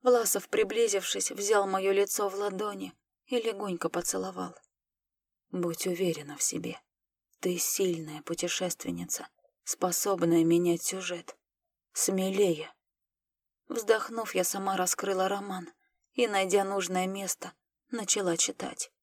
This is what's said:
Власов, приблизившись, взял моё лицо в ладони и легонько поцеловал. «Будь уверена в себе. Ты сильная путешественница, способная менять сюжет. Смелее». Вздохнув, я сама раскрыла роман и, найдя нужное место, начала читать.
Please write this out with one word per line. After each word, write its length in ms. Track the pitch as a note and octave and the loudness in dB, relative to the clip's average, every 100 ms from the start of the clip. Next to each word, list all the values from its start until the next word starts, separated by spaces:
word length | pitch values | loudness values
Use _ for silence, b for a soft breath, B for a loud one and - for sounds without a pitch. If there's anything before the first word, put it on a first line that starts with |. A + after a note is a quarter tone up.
Власов, 480 | B3+ B3 - G3+ - | 6 4 4 -2 0
приблизившись, 800 | - D4 A3+ A#3 G3 - G3 - | 0 2 2 2 2 -2 -4 -4
взял 360 | - G3+ G#3 G3 | -4 2 4 4
моё 240 | F#3+ F#3+ | 2 4
лицо 380 | G3 G3+ - G3+ | 4 2 2 -2
в 60 | G3 | 0
ладони 580 | G3+ F#3+ G#3+ G3 F#3+ - _ _ _ | -4 -2 -4 -6 -10 -12 _ _ _
и 120 | B3 | -2
легонько 520 | A3+ G3 G3+ F3 E3 | 0 -4 -4 -2 -2
поцеловал. 640 | F3 F3 F#3+ F#3 F#3 F#3 - _ _ _ _ _ _ _ _ _ | -2 -2 -4 -4 -6 -10 -10 _ _ _ _ _ _ _ _ _
«Будь 360 | F3+ F3 E3 F#3 | -4 -2 -2 -4
уверена 480 | F3 F#3 D#3 D3 D3 | 0 0 0 -6 -4
в 60 | |
себе. 360 | - - F3 E3+ _ _ _ _ _ _ | -2 -2 -6 -10 _ _ _ _ _ _
Ты 180 | F3+ F3 | -4 0
сильная 640 | - - F#3+ E3 D#3 D3+ | -2 0 0 0 -4 -10
путешественница, 1040 | - E3 F3 - F#3 - F3+ F3 F3 - - _ _ _ | -8 -4 -2 -2 -2 -4 -6 -6 -6 -6 -8 _ _ _
способная 800 | - - F3+ E3+ G#3 F#3+ E3+ E3+ | -8 -2 0 0 0 2 4 6
менять 400 | E3 E3+ F3 E3+ | 6 6 4 2
сюжет. 540 | - F#3+ F#3 F3 - - _ _ _ _ _ | -2 -6 -6 -8 -10 -20 _ _ _ _ _
Смелее». 760 | - - F#3+ F#3+ F#3+ G3+ D#3 D#3 - _ _ _ _ _ _ _ _ _ | -2 0 2 0 4 4 4 -4 -14 _ _ _ _ _ _ _ _ _
Вздохнув, 680 | A#3 G#3+ A3 G#3+ A3+ G#3+ F#3 | -6 2 2 2 -6 -4 -2
я 80 | |
сама 340 | F3+ G3+ G3 F#3+ | 0 -2 -2 0
раскрыла 500 | F3+ - G3 F#3 F#3+ | 0 0 -2 0 0
роман 440 | G3+ G3+ F#3 E3+ _ _ _ _ | -2 -4 -10 -10 _ _ _ _
и, 140 | - A#3 | 0 2
найдя 360 | G3+ F#3+ G3 | 2 4 4
нужное 440 | G3 G3 F3+ F#3 F#3 | 4 0 0 0 -2
место, 460 | G3 F#3+ - F3+ - _ _ _ | -4 -6 -6 -8 -16 _ _ _
начала 460 | A#3 G3 G#3 F#3 E3 | -8 -2 0 2 2
читать. 540 | - - - - - _ | 0 -2 -10 -8 -12 _